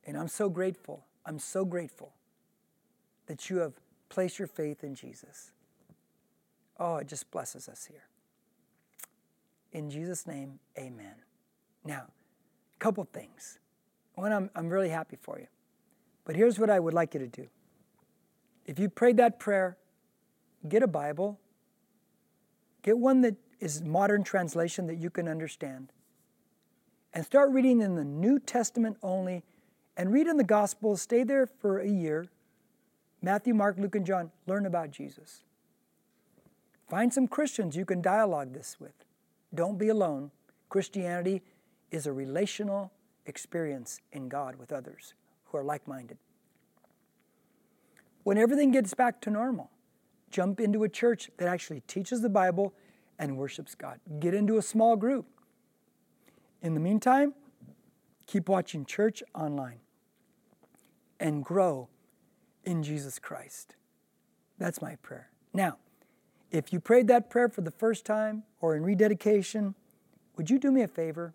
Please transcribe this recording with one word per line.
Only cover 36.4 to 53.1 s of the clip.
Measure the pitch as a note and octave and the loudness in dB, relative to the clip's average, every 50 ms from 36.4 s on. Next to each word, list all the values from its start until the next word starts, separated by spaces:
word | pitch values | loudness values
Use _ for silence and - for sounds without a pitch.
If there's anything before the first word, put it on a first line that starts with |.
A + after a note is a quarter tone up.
| _ _ _ _ _ _ _ _ _ | _ _ _ _ _ _ _ _ _
Find | - D#3+ F#3 A3+ B3 - | -6 -2 0 0 2 2
some | C#4 C4 | 2 0
Christians | - - - D4+ C#4 - - G#3 E3+ C#3 | 2 2 -2 -2 -2 -2 -4 -4 -4 -4
you | E3 G3 | -6 -2
can | - G3 F3 | -2 -2 0
dialogue | E3+ F#3+ F#3+ G#3+ A3 G3+ E3+ D3 C#3 B2+ B2+ | 0 2 2 2 2 2 0 -2 -4 -6 -10
this | C#3 B2+ - - _ | -14 -14 -16 -16 _
with. | - - _ _ - _ _ _ _ _ _ _ _ _ - | -20 -20 _ _ -20 _ _ _ _ _ _ _ _ _ -4
Don't | D#3 E3+ F#3 G#3 | -2 -2 -2 -2
be | F3+ G#3 G#3+ | 0 2 2
alone. | A3 G#3+ G3 E3+ D3 C3+ C#3+ C#3+ _ _ _ _ _ _ _ _ | 4 4 2 2 0 -4 -6 -10 _ _ _ _ _ _ _ _
Christianity | - G3 F#3+ - - G3+ F3+ F3 F3 F3 F3 F#3 G3 F#3 _ _ _ _ _ _ _ _ _ _ | -2 -2 -2 -2 -6 -6 -4 -4 -4 -2 -2 -2 -2 -2 _ _ _ _ _ _ _ _ _ _
is | - D#3+ C#3+ | -8 -6 -6
a | D3+ C3+ | -4 -6
relational | C3+ C3+ C3 C3+ D#3+ G#3 G3 - - G#3 G3+ G3 G3+ G3 F#3+ _ _ _ _ _ _ _ | -6 -6 -4 -2 -2 -2 -2 -4 -6 -4 -4 -4 -4 -6 -8 _ _ _ _ _ _ _
experience | - - - - - - E3+ E3 D3+ C#3+ C3 A#2+ - - - _ _ | -16 -14 -14 -14 -8 -6 -4 -4 -4 -6 -8 -10 -14 -16 -16 _ _
in | - C#3+ C3 B2+ | -14 -12 -12 -8
God | C3 C#3+ C#3+ C3 B2+ | -8 -8 -8 -8 -10
with | C3 B2 - | -14 -12 -10
others | D3+ C3+ B2 - - - - - - _ _ _ _ _ _ | -10 -10 -10 -12 -20 -20 -20 -20 -20 _ _ _ _ _ _
who | _ - | _ -6
are | D3+ C#3 | -6 -4
like-minded. | C#3+ D3 D3 _ - C#3 C3 B2 A#2 A#2 - _ _ _ _ _ _ _ _ _ _ _ _ _ _ _ _ _ _ _ _ _ _ _ _ _ _ _ _ _ _ _ _ _ _ _ _ _ _ _ _ _ | -4 -6 -6 _ -12 -14 -12 -14 -16 -20 -20 _ _ _ _ _ _ _ _ _ _ _ _ _ _ _ _ _ _ _ _ _ _ _ _ _ _ _ _ _ _ _ _ _ _ _ _ _ _ _ _ _
When | G3+ G3+ | 0 4
everything | G#3+ A3+ A#3 C#4+ C#4+ D4 C4+ | 4 4 4 4 4 4 6
gets | B3 C4+ A3+ F#3+ - | 4 4 2 0 0
back | - B3+ A#3+ - _ | 0 0 0 0 _
to | - A3 | -6 -4
normal, | G#3 G#3 A#3 C4 B3 F#3 - - _ _ _ _ _ _ _ _ _ _ _ _ | -2 -2 -2 -2 -4 -6 -8 -12 _ _ _ _ _ _ _ _ _ _ _ _
jump | - - F3+ G3 G3+ F#3 | -2 -2 0 0 0 0
into | A#3 G#3 G#3 A3 G#3+ | 0 2 2 2 2
a | G#3 | 0
church | - - A#3 A#3+ A#3 - - - _ | 0 2 2 2 2 2 -4 -18 _
that | - F3 F3 | -4 -2 -2
actually | F3+ F3 - - D#3 C3+ - | -2 -4 -6 -10 -12 -12 -12
teaches | - - F#3+ F#3+ - B3 A#3+ | -8 -8 -6 -4 -4 -4 -2
the | A3 A#3+ | 0 2
Bible | F#3+ G3+ F#3 F#3 F3 F3+ G3+ G3 - _ _ _ _ _ _ _ | 4 4 4 4 2 2 -2 -2 -4 _ _ _ _ _ _ _